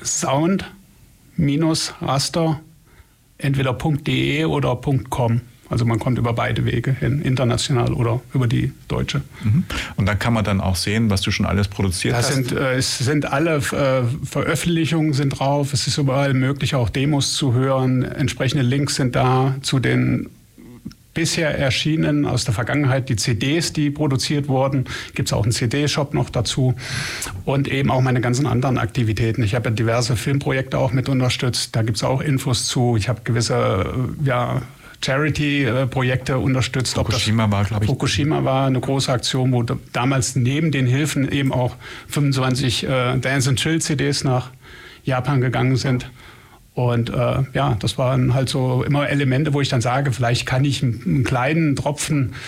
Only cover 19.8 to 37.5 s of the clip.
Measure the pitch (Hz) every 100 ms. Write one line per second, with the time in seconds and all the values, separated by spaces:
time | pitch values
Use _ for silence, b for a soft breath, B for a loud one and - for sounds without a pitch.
19.8 | 120 - 127 123 - - - - - 117
20.8 | - - - - 165 - 156 - 139 -
21.8 | 156 160 156 147 143 127 - 113 117 135
22.8 | 139 135 127 117 - 107 135 165 165 -
23.8 | 147 147 151 135 - 147 143 131 135 135
24.8 | 123 B B - - 113 107 107 117 143
25.8 | 147 - 143 143 127 131 - - 127 -
26.8 | B B B B B B - 139 139 135
27.8 | 139 127 127 120 120 123 143 117 135 123
28.8 | 117 - 110 101 113 110 107 117 117 110
29.8 | 113 117 120 117 143 139 139 135 131 135
30.8 | 131 135 127 131 123 - 127 - - 117
31.8 | 110 - 123 135 151 135 139 117 - 139
32.8 | 123 113 98 - - 120 110 120 117 98
33.8 | - 127 127 - 135 123 123 127 - B
34.8 | B B - 135 156 147 147 143 131 123
35.8 | 131 135 123 127 - 131 139 131 - 135
36.8 | 120 - 117 123 110 113 107